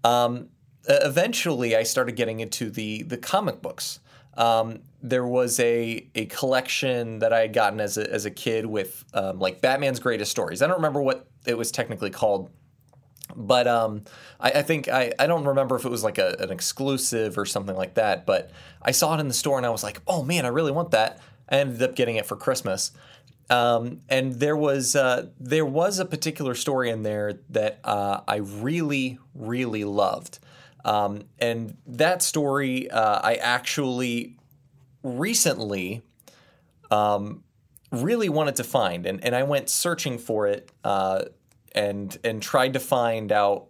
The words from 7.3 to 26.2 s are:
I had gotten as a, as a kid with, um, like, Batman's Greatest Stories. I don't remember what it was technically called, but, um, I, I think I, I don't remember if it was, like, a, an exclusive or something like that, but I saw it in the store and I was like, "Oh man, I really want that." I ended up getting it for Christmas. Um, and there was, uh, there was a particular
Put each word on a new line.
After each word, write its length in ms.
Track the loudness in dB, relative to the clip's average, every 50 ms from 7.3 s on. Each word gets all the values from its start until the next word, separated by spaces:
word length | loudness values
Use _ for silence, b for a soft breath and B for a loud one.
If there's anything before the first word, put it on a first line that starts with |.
I 100 | 4 4
had 120 | 2 2 2
gotten 260 | 2 2 2 2 0
as 180 | -4 -2 -2 -4
a, 140 | -4 -2
as 140 | -2 -4 -4
a 60 | -4
kid 340 | -8 -4 -4 -2 -2 -2 -2
with, 400 | -2 -4 -4 -4 -4 -8 -14 -18 _ -4
um, 260 | -4 -2 -2 -4 -2
like, 220 | -2 -2 -2 2
Batman's 380 | 2 2 2 2 0 -2 -2 0
Greatest 320 | -2 -2 0 0 -2 -4
Stories. 300 | -2 -2 -4 -4 0 0
I 60 | 2 2
don't 100 | 2 2
remember 240 | 0 0 0 0
what 260 | 0 0 0 -2 -6 _ _ _ _
it 120 | -4 -2 -2
was 140 | -2 -4
technically 380 | -2 -4 -4 -4 -4 -6 -6 -6
called, 400 | -4 0 0 0 0 0 -2 -8 -16 _ _ _ _ _ _ _ _ -20 _ _ _ -20 -20 -16 -14
but, 320 | -12 0 2 4 4 6 4
um, 360 | 4 2 2 0 -2 -6 -10 B B B B B B B
I, 100 | 0 2
I 100 | 2 2 2
think 260 | 2 0 0 0 0
I, 240 | 2 2 2 0 2 2
I 80 | 2 2
don't 180 | 2 2 2
remember 320 | 2 2 2 2 2 0 -2
if 80 | 0
it 40 | -2
was, 140 | -4 -2 -2
like, 140 | -2 0 2
a, 180 | 0 0 0 -2
an 100 | -4 -6
exclusive 880 | -6 -6 -4 -6 -4 -2 -2 -2 -2 0 -2 -2 0 0 -2 -2 -2 -4
or 80 | -4
something 300 | -2 -4 -4 -4 -4 -4 -4
like 160 | -4 -2 0
that, 320 | 0 2 2 2 0 0
but 260 | 0 0 0 0 -4 B B B B B B
I 100 | B 0
saw 240 | 2 2 2 2 2
it 60 | 0
in 60 | 0 -2
the 60 | -2
store 240 | -2 0 0 0 2
and 80 | 0
I 40 | 0
was 140 | -2 -2 -4
like, 180 | -6 -8 -10 -6
"Oh 180 | -4 -2 -2 0
man, 220 | 0 0 0 0
I 40 | 0
really 220 | 0 0 0 0
want 200 | 0 -2 -2 2
that." 300 | 2 2 2 2 -2 B B B B B B B
I 100 | 2 2
ended 240 | 2 2 0 0
up 140 | 0 0 2
getting 220 | 0 0 2 2 -2
it 80 | -2
for 100 | -4 -6
Christmas. 560 | -4 -2 -2 -2 -2 -2 -4 -2 -2 -4 -6 B B B B B B B B B _ _ _
Um, 520 | 2 4 4 4 2 2 0 -4 -10 -12 -4 -2
and 240 | 0 0 0 0 -2
there 240 | 0 0 0 2 2
was, 380 | 2 2 0 0 0 0 2
uh, 320 | 4 4 4 2 0 -2 -8 -14 _
there 260 | -6 0 0 0 0
was 340 | 2 0 0 0 2 0 -2
a 60 | -4
particular 500 | -4 -4 -4